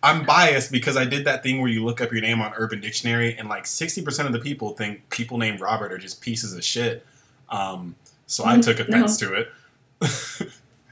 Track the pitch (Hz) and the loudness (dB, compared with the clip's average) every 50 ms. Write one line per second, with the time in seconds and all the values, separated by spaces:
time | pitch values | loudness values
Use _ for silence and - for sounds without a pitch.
0 | - 147 160 165 143 143 151 175 175 160 143 131 120 - 135 123 113 147 135 135 | 4 4 6 6 4 4 6 8 8 6 6 4 0 0 0 0 0 2 2 2
1 | 127 123 139 143 139 147 131 131 - 131 131 131 131 123 113 110 113 117 117 120 | 2 2 0 0 0 0 0 0 0 -2 0 0 0 0 0 0 0 -2 -2 -2
2 | 123 117 120 110 110 110 117 113 107 107 - 110 110 104 110 104 101 113 110 - | -2 -2 -2 -2 0 0 0 0 0 -2 -2 -4 -4 -4 -4 -6 -8 -6 -6 -4
3 | - 120 117 117 117 117 117 113 110 107 104 98 - - - - 160 165 - 190 | -2 0 0 2 2 0 -2 -4 -8 -8 -8 -6 -6 -6 -4 -4 -4 -4 -4 -4
4 | 160 147 - - 147 139 120 117 123 143 143 131 113 104 - - 107 104 104 - | -4 -4 -4 -2 -2 -2 -2 -2 -4 -6 -6 -6 -6 -8 -6 -6 -6 -6 -6 -10
5 | - _ - - 117 117 127 117 113 107 104 92 95 101 110 104 104 95 92 92 | -12 _ -8 -6 -6 -6 -4 -2 -2 -2 -2 -4 -4 -2 -2 -2 -4 -6 -10 -12
6 | 92 95 - - - 120 113 113 117 101 92 87 - - - 120 120 113 95 113 | -12 -12 -14 -10 -8 -6 -6 -4 -6 -6 -8 -6 -4 -4 -2 0 -2 -2 -2 -6
7 | - _ _ _ _ _ _ _ _ _ - 101 98 95 95 90 90 87 85 - | -10 _ _ _ _ _ _ _ _ _ -6 -4 -4 -4 -6 -8 -12 -12 -14 -16
8 | _ - _ _ _ - - - - 113 120 120 117 120 110 117 113 - 110 120 | _ -20 _ _ _ -8 -6 0 2 6 8 8 8 6 4 2 0 2 2 4
9 | 113 107 107 - - 95 95 104 - - - - _ _ _ _ _ _ _ _ | 4 4 2 0 0 -2 -2 -2 -4 -4 -8 -18 _ _ _ _ _ _ _ _
10 | - - - - - - - - - - - - _ _ _ _ _ _ | -2 -2 0 -2 -6 -8 -8 -8 -8 -10 -10 -18 _ _ _ _ _ _